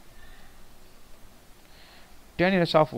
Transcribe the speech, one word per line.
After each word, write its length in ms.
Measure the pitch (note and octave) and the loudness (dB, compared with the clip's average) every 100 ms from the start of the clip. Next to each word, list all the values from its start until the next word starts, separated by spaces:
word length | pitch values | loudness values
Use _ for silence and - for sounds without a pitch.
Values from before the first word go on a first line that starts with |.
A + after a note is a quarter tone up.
| - - - - - - - - - - - - - - - - - - - - - - - - | -20 -18 -18 -18 -20 -20 -20 -20 -20 -20 -20 -20 -20 -20 -20 -20 -20 -20 -20 -20 -20 -20 -10 0
Tan 120 | F3+ F#3+ | 2 4
inverse 220 | E3 D#3+ | 4 4
of 80 | D#3 | 2